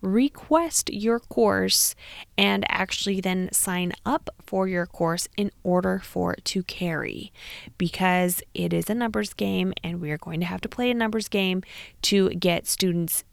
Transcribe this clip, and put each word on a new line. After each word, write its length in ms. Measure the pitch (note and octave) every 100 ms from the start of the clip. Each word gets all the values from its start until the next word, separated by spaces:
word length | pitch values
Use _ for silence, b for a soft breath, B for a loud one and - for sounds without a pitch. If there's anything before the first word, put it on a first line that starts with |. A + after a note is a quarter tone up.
request 880 | F#3+ G3+ C#4 - - D#4 E4+ - -
your 260 | - G#3+ A#3
course 760 | - - A3 G3 F#3+ - - - B B B -
and 260 | G3+ G3 -
actually 520 | F#3+ F#3+ - - F#3+
then 280 | F#3+ F#3 F#3
sign 420 | - - F3+ F3+ - -
up 240 | D4 - - -
for 220 | F#3+ F#3+
your 180 | F3+ E3+
course 420 | - E3+ E3+ - -
in 140 | G3+ -
order 360 | - F3+ F#3 F#3
for 300 | - - F3+
it 120 | - -
to 160 | F#3+
carry? 720 | F3+ - F3+ D#3+ B2 G#1 - B B B B -
Because 640 | F3 - F#3 F3+ F3+ F3+ -
it 180 | - F3
is 160 | E3+ E3
a 60 |
numbers 400 | A3 A#3 G#3+ G#3
game, 400 | - G3+ F#3+ F#3 -
and 160 | E3 F3
we 120 | D#3+
are 80 | D3+
going 220 | - E3
to 40 | F3
have 160 | F3+
to 80 | G#3
play 220 | - B3
a 20 |
numbers 340 | A#3+ A3+ A3 G#3
game 360 | G#3 F#3+ F#3 B B B B
to 260 | - G3+ F#3+
get 360 | F3 F3+ E3+ -
students 560 | - F#3 F3 E3 - -